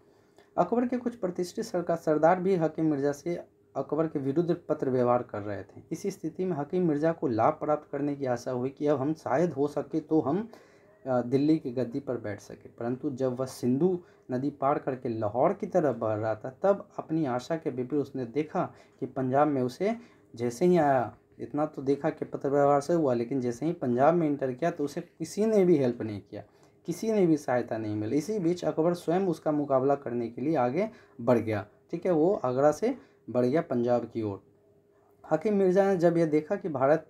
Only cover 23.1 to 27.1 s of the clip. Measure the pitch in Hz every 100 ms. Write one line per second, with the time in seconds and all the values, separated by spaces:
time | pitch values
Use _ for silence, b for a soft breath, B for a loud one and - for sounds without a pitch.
23.1 | 120 117 139 123 117 156 175 127 120 147
24.1 | 170 156 139 135 123 170 170 143 170 -
25.1 | - 160 - 220 208 180 151 123 120 107
26.1 | 101 - 104 - b b b - 170 220